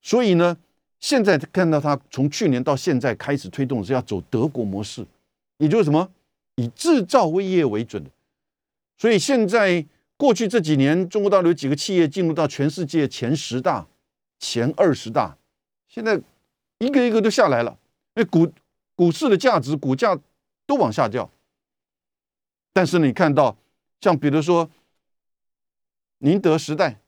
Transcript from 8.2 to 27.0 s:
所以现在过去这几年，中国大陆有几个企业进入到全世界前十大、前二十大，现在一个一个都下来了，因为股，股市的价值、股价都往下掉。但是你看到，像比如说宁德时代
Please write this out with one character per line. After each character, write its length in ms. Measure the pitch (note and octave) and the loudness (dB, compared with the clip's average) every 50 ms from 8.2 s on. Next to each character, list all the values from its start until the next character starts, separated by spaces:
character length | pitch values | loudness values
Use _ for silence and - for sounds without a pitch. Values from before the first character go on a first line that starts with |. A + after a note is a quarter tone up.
| _ _ _ _ _ _ _ _ _ _ _ _ _ _ _ | _ _ _ _ _ _ _ _ _ _ _ _ _ _ _
所 140 | _ - A3+ | _ 0 2
以 80 | A#3 - | 2 2
现 300 | B3 - C#4 C#4 - F#3 | 2 2 2 2 2 2
在 360 | G3+ A#3 G#3 F#3+ F3 F3 D3 _ _ _ _ _ _ | 2 2 2 2 0 -2 -4 _ _ _ _ _ _
过 160 | _ C#4+ C#4+ | _ 2 2
去 140 | A3 - A#3 | 2 2 0
这 140 | G3 - A#3 | 0 0 0
几 160 | E3+ D#3 D#3 | 0 2 2
年， 320 | C3+ C3+ C#3 D#3 F3 F#3+ F3+ | 2 2 2 2 0 -2 -2
中 140 | - G#3+ | -4 -2
国 80 | G3+ G3+ | 0 2
大 100 | F3+ - | 2 4
陆 80 | F3 E3 | 4 2
有 60 | F3 | 0
几 140 | - - C3+ | 0 -2 -4
个 60 | D3 | -4
企 220 | C#3+ - - G3 | -4 -4 -2 0
业 100 | F3+ E3+ | 2 0
进 220 | D3+ - F#3+ F3+ E3 | 0 0 -2 -2 -2
入 40 | |
到 140 | D#3 D#3 F#3 | 0 -2 -2
全 240 | G#3 - - C#3 D#3 | -4 -2 -2 -4 -2
世 160 | D#3 - F3 | -2 -4 -8
界 220 | C#3 - E3 D3 C3 | -4 -2 -2 -2 -2
前 260 | - - B2+ A#2 D3 | -4 -6 -4 -4 -4
十 260 | D3+ - - A#2 B2+ | -4 -4 -6 -8 -4
大、 240 | B2 F#3 D3 G#2+ E2+ _ _ _ _ _ _ _ _ _ _ _ | -2 -2 -4 -4 -8 _ _ _ _ _ _ _ _ _ _ _
前 340 | - - - A#2 A#2 C3+ - | -12 -8 -4 -2 -2 -2 0
二 180 | - F#3 F3 C3+ | 2 2 2 2
十 160 | - - A2+ | -2 -6 -6
大， 260 | A2+ D3 A2+ E2+ C#2+ _ _ _ _ _ _ _ _ _ _ _ | -4 -4 -4 -4 -8 _ _ _ _ _ _ _ _ _ _ _
现 160 | _ A3+ A3 | _ -8 -4
在 160 | A3 G#3+ D#3 - _ _ _ _ _ _ _ _ _ _ _ | -2 -4 -4 -4 _ _ _ _ _ _ _ _ _ _ _
一 100 | A3 C4 | -4 0
个 160 | C#4+ C#4 B3 | 2 2 2
一 60 | A#3+ | 4
个 100 | G#3+ A3+ | 2 2
都 80 | G3 A3 | 2 2
下 200 | - - A#3+ D#3 | 2 2 2 2
来 160 | C3 A#2 A#2+ | 2 0 -2
了， 120 | A#2 - _ _ _ _ _ _ _ _ | -4 -8 _ _ _ _ _ _ _ _
因 80 | A3+ | -4
为 20 | A3+ | -4
股， 240 | - - E3 E3 D#3 - _ _ _ _ _ _ _ _ | 0 2 2 2 2 0 _ _ _ _ _ _ _ _
股 160 | - F3 E3+ | 0 0 0
市 180 | D#3+ - D#4 C4+ | 2 0 2 2
的 80 | G3+ | 2
价 220 | F3+ - C4 A3+ F3 | 2 2 2 0 0
值、 180 | A#2+ C3 D3+ | -2 -4 -6
股 200 | C#3+ - C#3 C3 | -4 -2 -2 -2
价 200 | C3+ A#3+ G#3+ F#3 C#3+ _ _ _ _ _ _ _ _ _ | 0 0 0 0 -2 _ _ _ _ _ _ _ _ _
都 100 | - C#4 | -4 -2
往 160 | C4+ F#3 A#2 | 0 0 -2
下 160 | G#2 - C3+ A2 | 0 -2 -2 -2
掉。 200 | G2+ B2 G2 - _ _ _ _ _ _ _ _ _ _ _ _ _ _ _ _ _ _ _ _ _ _ _ _ _ _ _ _ | -2 -6 -8 -8 _ _ _ _ _ _ _ _ _ _ _ _ _ _ _ _ _ _ _ _ _ _ _ _ _ _ _ _
但 140 | _ F#3+ F3+ | _ 0 0
是 140 | D3 E3+ F3 | 2 2 2
你 120 | D#3 C3+ | 2 2
看 220 | A2+ - F#3 D#3 C#3+ | 2 2 0 2 4
到， 220 | B2+ C#3+ A#2+ G2+ _ _ _ _ _ _ _ _ _ | 4 2 2 0 _ _ _ _ _ _ _ _ _
像 160 | - G3+ F3 | 0 0 0
比 120 | C#3 C3 D3 | 2 0 0
如 120 | C#3 D#3+ | 0 0
说 300 | D3 D#3+ F3+ E3+ E3 D#3+ _ _ _ _ _ _ _ _ _ _ _ _ _ _ _ _ _ _ _ _ _ _ _ _ _ _ _ _ _ _ | 2 2 0 0 0 -4 _ _ _ _ _ _ _ _ _ _ _ _ _ _ _ _ _ _ _ _ _ _ _ _ _ _ _ _ _ _
宁 220 | - C#3 F3 G3+ | 0 2 2 2
德 160 | G3+ F3+ D#3 | 2 2 0
时 200 | D#3+ - - D3+ | 0 -2 -4 -2
代 240 | E3+ G3 D3+ A2 G#2 | -2 -2 -2 -2 _